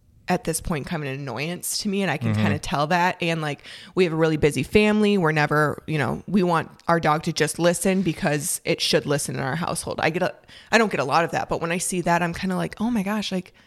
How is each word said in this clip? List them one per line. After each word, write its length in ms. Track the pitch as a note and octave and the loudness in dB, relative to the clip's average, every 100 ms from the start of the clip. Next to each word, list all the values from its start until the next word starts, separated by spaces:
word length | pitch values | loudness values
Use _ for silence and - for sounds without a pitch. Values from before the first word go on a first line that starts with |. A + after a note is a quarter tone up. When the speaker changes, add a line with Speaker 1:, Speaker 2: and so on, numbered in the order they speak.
| _ _ - | _ _ -4
Speaker 1:
at 160 | F3+ | -2
this 180 | - D#3+ | -2 -4
point 240 | - E3 - | -4 -6 -6
kind 160 | E3 | -6
of 40 | C#3+ | -6
an 60 | C3+ | -8
annoyance 580 | C#3 A2+ D3+ F3 - - | -8 -6 -6 -6 -6 -6
to 100 | G#3+ | -2
me, 140 | G3 | -2
and 80 | F#3+ | -2
I 60 | D3 | -2
can 160 | A#2 | -2
Speaker 2:
Mm-hmm. 100 | G#2+ | 0
Speaker 1:
kinda 160 | D3 D3 | 0 0
tell 300 | - D3 D3+ | -2 -2 0
that. 280 | F3+ F3+ - | 2 2 0
And, 180 | E3+ E3 | -2 -2
like, 220 | D3+ C#3 - - - | -4 -6 -12 -20 -6
we 80 | - | 0
have 100 | F3+ | 2
a 40 | D#3+ | 4
really 200 | D#3+ D#3 | 2 4
busy 260 | D3+ C#3+ | 2 2
family. 520 | A#2+ G#3+ G#3+ G#3+ G#3 G3+ | 2 4 6 4 4 4
We're 140 | D#3+ | 2
never, 500 | D#3 D3 D3+ D3+ - - | 2 2 2 2 -2 -4
you 120 | D#3 | -2
know, 260 | C3+ C#3+ - | -2 -2 0
we 160 | G3 | 2
want 260 | F3 E3 - - - | 4 2 -2 -4 0
our 100 | E3+ | 2
dog 240 | D#3+ D#3 | 2 0
to 100 | E3+ | 0
just 280 | D#3 D3 - | 0 0 4
listen 420 | E3+ F3 G3+ F#3+ | 2 4 2 2
because 580 | F#3 D3+ F3 D3 F3 - | 0 0 0 0 -2 -4
it 160 | - E3 | -2 -2
should 260 | - E3 C3 | 0 0 0
listen 300 | D3 - C3+ | -2 -2 -4
in 40 | |
our 140 | C3+ | -4
household. 460 | D3+ F3 E3 - - | -4 -4 -4 -6 -2
I 80 | - | -2
get 140 | E3 | 0
a, 100 | - - - - - | -4 -4 -18 -20 0
I 60 | G#3+ | 2
don't 120 | A3 | 2
get 80 | E3+ | 0
a 60 | |
lot 180 | C3+ D3 | 0 2
of 80 | E3 | 2
that, 180 | C#3 - | -2 -2
but 120 | E3 | -4
when 100 | E3 | -2
I 80 | F3+ | -4
see 220 | - F#3 | -2 -2
that, 240 | E3+ E3+ | 0 2
I'm 100 | E3+ | 0
kinda 220 | E3+ F#3+ F3+ | -4 -4 -4
like, 180 | E3+ - | -4 -4
"Oh 100 | A3 | -2
my 140 | A#3 | 0
gosh, 260 | F#3+ G#3+ - | -2 -4 -4
like, 240 | F#3+ - - | -6 -6 -16